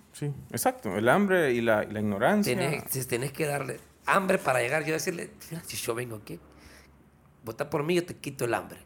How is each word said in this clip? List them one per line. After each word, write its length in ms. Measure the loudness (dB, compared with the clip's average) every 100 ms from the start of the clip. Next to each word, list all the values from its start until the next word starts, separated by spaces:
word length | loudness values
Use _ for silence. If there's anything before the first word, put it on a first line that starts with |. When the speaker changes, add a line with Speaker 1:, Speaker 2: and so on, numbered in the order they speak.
| -20
Speaker 1:
Sí, 200 | -8 -8 -8 -6
exacto. 460 | -2 0 -2 -4 2
El 120 | 4
hambre 440 | 6 6 4 4
y 80 | 2
la, 240 | 4 2
y 60 | 2
la 80 | -2
ignorancia. 540 | -2 2 4 4 2
Speaker 2:
Tenés, 300 | 2 0 -2 -4
si 140 | -4 -2
tenés 260 | -2 -2
que 140 | -2 -2
darle 340 | -2 -4 -10 -14 _ 2
hambre 320 | 2 4 2
para 220 | 4 2
llegar, 240 | 2 0
yo 80 | 0
decirle, 380 | -2 -2 -6 -8 -12 -12
"Mira, 120 | -12 -8
si 100 | -8
yo 180 | -4
vengo 220 | -4 -4 -10
aquí, 220 | -12 -16 -16 -20 -20 -20 -20 -20 -20 _ _ _
vota 240 | -12 -6 -4
por 120 | -2
mí, 120 | 0
yo 100 | 0
te 120 | 0 -8
quito 280 | -10 -4
el 100 | -2
hambre." 240 | -2 -4 -14